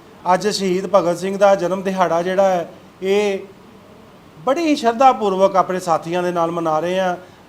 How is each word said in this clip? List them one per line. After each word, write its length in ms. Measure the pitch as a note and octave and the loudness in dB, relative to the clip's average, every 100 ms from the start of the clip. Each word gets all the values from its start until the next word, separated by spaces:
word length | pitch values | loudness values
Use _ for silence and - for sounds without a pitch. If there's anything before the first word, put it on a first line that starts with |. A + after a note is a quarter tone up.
| - - F3 | -20 -6 0
ਅੱਜ 140 | F3+ G#3 | 0 0
ਸ਼ਹੀਦ 400 | F#3 G3 F3+ F#3 | -2 0 -2 -2
ਭਗਤ 300 | G3 E3+ E3 | -2 -2 -4
ਸਿੰਘ 200 | F#3+ G3 | -6 2
ਦਾ 160 | G3+ G3 | 2 2
ਜਨਮ 260 | F3 G3 | 0 -4
ਦਿਹਾੜਾ 380 | F#3+ F#3+ F3 E3 | -4 -2 0 0
ਜਿਹੜਾ 280 | F3+ F#3 G3 | 0 0 2
ਹੈ, 180 | F3+ E3 - - - | 0 -4 -14 -20 -8
ਇਹ 380 | F#3+ G3+ G#3 F#3+ - - - - - - - - - - | -2 0 0 -4 -10 -20 -20 -20 -20 -20 -20 -20 -20 -6
ਬੜੀ 240 | B3+ C#4 | -2 0
ਹੀ 140 | D#4+ D4 | 0 0
ਸ਼ਰਧਾ 360 | A#3 A#3 C4 | 0 4 4
ਪੂਰਵਕ 440 | A3+ G#3 F#3+ F#3+ F#3 | 4 0 2 4 4
ਆਪਣੇ 240 | F3+ F#3 | 0 -2
ਸਾਥੀਆਂ 420 | F3+ D#3 E3 F3+ | 0 -2 -2 -2
ਦੇ 80 | F3 | -2
ਨਾਲ 200 | F3 E3 | 0 -2
ਮਨਾ 280 | E3+ E3 D#3 | -2 -2 0
ਰਹੇ 200 | E3+ F#3 | 0 0
ਹਾਂ। 160 | F#3 F3 - - | -2 -4 -10 -20